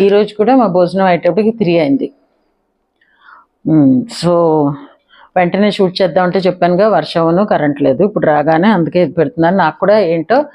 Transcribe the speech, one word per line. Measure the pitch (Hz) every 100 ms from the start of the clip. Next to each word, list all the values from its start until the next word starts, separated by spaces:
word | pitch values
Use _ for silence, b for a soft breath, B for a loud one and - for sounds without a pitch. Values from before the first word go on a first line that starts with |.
ఈరోజు | 196 202 208 208
కూడా | 214 262
మా | 214
భోజనం | 180 175 185 190
అయ్యేటప్పటికి | 175 175 170 214
త్రీ | 226 175 170
అయింది. | 147 139 - - _ _ _ _ _ _ _ _ b b b b b _ -
మ్, | 156 139 127 113 -
so | 170 175 165 156 143 143 B B _ b b 185
వెంటనే | 175 190 208
షూట్ | 196 185 185
చేద్దామంటే | 185 175 180 190
చెప్పానుగా | 185 180 175 180 214
వర్షమును | 180 151 175 165 170 208
కరెంట్ | 175 147 143
లేదు. | 139 131
ఇప్పుడు | 202 - 151
రాగానే | 151 147 160 196
అందుకే | 202 160 180
ఇది | 165
పెడుతున్నాను. | - 147 165 165 190
నాకు | 160 -
కూడా | 190 214
ఏంటో | 180 170 156 240 294